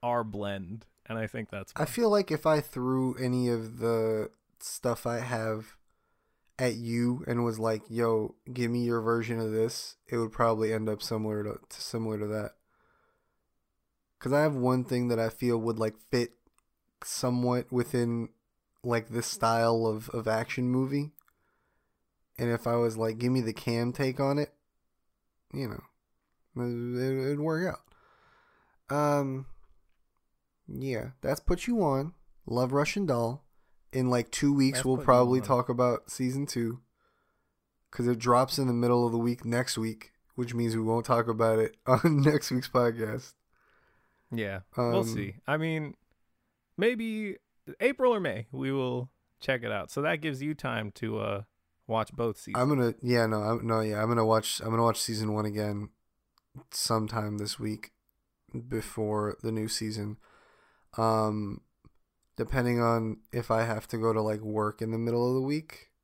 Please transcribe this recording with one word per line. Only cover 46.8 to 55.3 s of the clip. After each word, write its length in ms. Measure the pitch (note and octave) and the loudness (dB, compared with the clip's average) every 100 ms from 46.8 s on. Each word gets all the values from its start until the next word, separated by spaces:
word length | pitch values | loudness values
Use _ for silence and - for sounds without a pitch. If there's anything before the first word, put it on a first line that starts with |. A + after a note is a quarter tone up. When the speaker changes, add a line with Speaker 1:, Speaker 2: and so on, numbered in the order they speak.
| G#3 A#3+ A3+ A3 G#3+ F#3+ _ _ - D3 | 0 0 -4 -4 -6 -10 _ _ -18 -2
Speaker 1:
April 340 | B3 C#4 B3+ | 0 2 2
or 60 | A3+ | 2
May, 260 | E3+ A2+ A2+ | 0 -4 -6
we 200 | C3 C3+ | -6 -2
will 380 | C3+ B2+ B2 B2+ _ _ _ | 0 -2 -2 -6 _ _ _
check 240 | - C3 | -4 -2
it 80 | A#2 | -2
out. 180 | G#2 F2 | -4 -4
So 140 | - | -2
that 180 | D3 E3 | -2 0
gives 220 | D#3 C3+ | -2 -4
you 100 | C#3+ | -6
time 380 | D3+ C#3 A#2 G#2+ | -6 -4 -4 -6
to, 240 | - A2 A2 | -6 -6 -4
uh, 240 | G#2+ G2+ G#2+ _ _ _ - | -4 -4 -8 _ _ _ -4
watch 260 | A2+ A2 | -2 -2
both 240 | - A#2 G#2 | -2 -4 -4
seasons. 240 | - G2+ | -6 0
Speaker 2:
I'm 80 | C3 | 2
gonna, 240 | D3 A#2+ A2+ | 4 2 0
yeah, 240 | B2 B2 A2+ | 2 4 4
no, 160 | A2 | 2
I'm, 240 | G#2 A#2 A2+ | 0 -2 0
no, 140 | A2+ | 0
yeah, 240 | A2 G#2 | 0 0
I'm 40 | A2 | 0
gonna 140 | A#2 A2 | 2 4
watch, 340 | A2+ - - | 4 2 -6
I'm 80 | A2 | -2
gonna 140 | A2+ | 2
watch 180 | A#2 A2 | 2 2
season 320 | - A2 A2 | -2 -2 -2